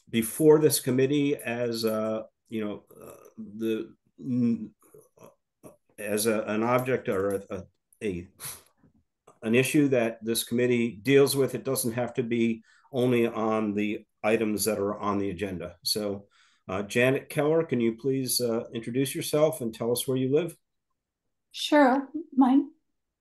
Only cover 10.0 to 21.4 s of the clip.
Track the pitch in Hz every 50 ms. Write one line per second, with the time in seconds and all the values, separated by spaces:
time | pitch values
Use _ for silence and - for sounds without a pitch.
10 | 113 113 113 - 110 113 113 - - - 117 120 123 123 123 120 117 117 90 92
11 | 98 127 139 139 143 131 - 139 135 123 - 117 - 135 135 - - 120 110 127
12 | 120 117 - - 123 113 120 120 117 117 113 113 - _ _ _ _ _ - 131
13 | 123 127 123 120 117 117 113 110 110 110 107 110 110 104 101 104 104 107 107 113
14 | - _ _ _ - 107 113 110 113 107 104 98 95 110 107 98 98 101 104 -
15 | 104 104 101 101 98 101 92 80 104 98 92 85 82 - - _ - - - 110
16 | 104 101 98 98 - _ _ _ _ _ _ _ _ - 92 95 104 - - 120
17 | 123 131 135 139 - - - 156 143 151 160 165 160 165 135 123 117 113 110 113
18 | - 139 135 135 131 120 - - 123 117 113 113 117 - - 120 113 123 117 131
19 | 139 135 - 165 135 - - 147 151 156 151 - 131 113 107 - 120 117 120 -
20 | - - 131 131 131 131 139 156 175 160 156 _ _ _ _ _ _ _ _ _
21 | _ _ _ _ _ _ _ _